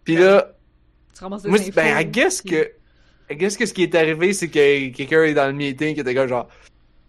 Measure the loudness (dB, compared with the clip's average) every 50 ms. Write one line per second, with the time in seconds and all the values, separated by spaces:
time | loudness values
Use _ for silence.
0 | -4 -2 2 4 6 6 6 4 2 0 -8 _ _ _ _ _ _ _ _ _
1 | _ _ _ -18 -14 -14 -14 -10 -4 -2 -2 -2 -2 -2 -2 0 0 0 0 0
2 | -2 -4 -2 0 0 0 -2 -4 -6 -4 -2 -2 -2 -4 -6 _ _ _ _ _
3 | _ _ _ _ _ -14 -8 -4 -4 -4 -2 -2 -4 -4 -2 -2 -2 2 2 2
4 | 2 2 0 0 0 -2 -2 -2 -6 -2 2 4 4 4 4 2 -2 -6 -8 -10
5 | -4 0 2 2 4 4 2 2 0 0 -2 -4 -6 -6 -4 -4 -4 -4 -4 -4
6 | -4 -2 0 0 0 0 -2 -4 -6 -8 _ _ _ _ _ _ _ _ _ _
7 | _